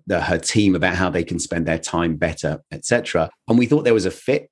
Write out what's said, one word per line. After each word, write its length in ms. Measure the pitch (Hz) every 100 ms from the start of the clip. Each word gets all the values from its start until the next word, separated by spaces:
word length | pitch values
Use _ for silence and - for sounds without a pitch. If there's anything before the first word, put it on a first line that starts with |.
| -
uh, 100 | 90
her 160 | - 87
team 360 | - 110 104
about 200 | 92 92
how 160 | 90 92
they 140 | 87
can 140 | 82 85
spend 280 | - 85 82
their 120 | 80
time 380 | - 85 85 78
better, 460 | 82 80 76 78 _
et 140 | 76 -
cetera. 420 | 120 117 85 80 _ -
And 100 | 117
we 80 | 120
thought 180 | 147
there 80 | 131
was 140 | 110 92
a 40 |
fit. 380 | - - 143 -